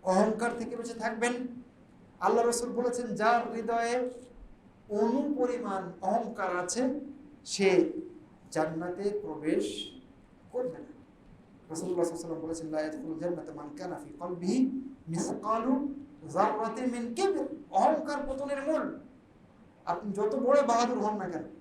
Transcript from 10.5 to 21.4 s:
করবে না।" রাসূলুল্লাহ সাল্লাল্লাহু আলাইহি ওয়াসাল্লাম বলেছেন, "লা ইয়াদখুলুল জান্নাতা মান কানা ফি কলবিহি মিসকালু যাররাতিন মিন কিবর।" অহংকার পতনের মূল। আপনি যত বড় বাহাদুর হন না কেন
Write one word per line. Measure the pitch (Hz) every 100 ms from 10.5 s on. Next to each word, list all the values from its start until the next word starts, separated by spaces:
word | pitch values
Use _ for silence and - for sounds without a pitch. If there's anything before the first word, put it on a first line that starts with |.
করবে | - 254 160
না।" | 147 - - - - - - - -
রাসূলুল্লাহ |
সাল্লাল্লাহু | 160 185 175
আলাইহি | 170
ওয়াসাল্লাম | 165 170 160
বলেছেন, | 160 160 160
"লা | 156
ইয়াদখুলুল | 156 135 147 156
জান্নাতা | 175 170 160
মান | 147 147 147
কানা | 180 165
ফি | -
কলবিহি | - 180 175 180 247 262 - - - -
মিসকালু | 165 - - 208 226 240 262 285 - - - 156
যাররাতিন | 151 214 220 226 233 254
মিন | 240 233
কিবর।" | 233 392 320 - - -
অহংকার | - 262 302 285 285 -
পতনের | 269 277 277
মূল। | 277 320 - - - - - - - - - - -
আপনি | 175 208
যত | 190 208
বড় | 247 233 285
বাহাদুর | 240 233 240 233
হন | 208 214
না | 185
কেন | 160